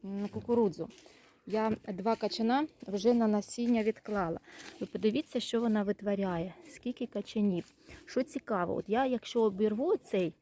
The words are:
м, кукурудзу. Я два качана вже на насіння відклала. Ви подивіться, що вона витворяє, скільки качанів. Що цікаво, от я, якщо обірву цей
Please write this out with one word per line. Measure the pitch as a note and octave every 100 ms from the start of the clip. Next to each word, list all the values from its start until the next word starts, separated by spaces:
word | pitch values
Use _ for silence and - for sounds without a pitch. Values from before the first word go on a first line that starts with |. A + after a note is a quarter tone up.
| G3
м, | G3 G3+
кукурудзу. | G#3+ G#3 A#3+ G#3+ D#3+ - - - - - _ -
Я | G#3+ A3 G#3+ -
два | F#3 G3 A3+
качана | G#3 - A3+ C4 D4+ _ -
вже | G3 G#3+
на | A#3+ A3
насіння | G#3 - - A#3+ A#3
відклала. | G#3+ G#3+ - G#3 E3+ E3+ - - - -
Ви | G3
подивіться, | F#3+ G#3+ A#3+ - B3+
що | - A#3
вона | A#3 G#3+
витворяє, | G3 G3 G3+ G3+ G3 E3+ F3 - -
скільки | - B3 B3+ A#3
качанів. | G#3 G#3 A3 G#3 F3+ - _ - - -
Що | -
цікаво, | C4+ C#4+ - G3+ F3+ F#3
от | -
я, | A3 C4+
якщо | A#3+ - A#3+
обірву | A3 F#3+ G#3+ G#3 D#4 G4
цей | - G3 E3+ -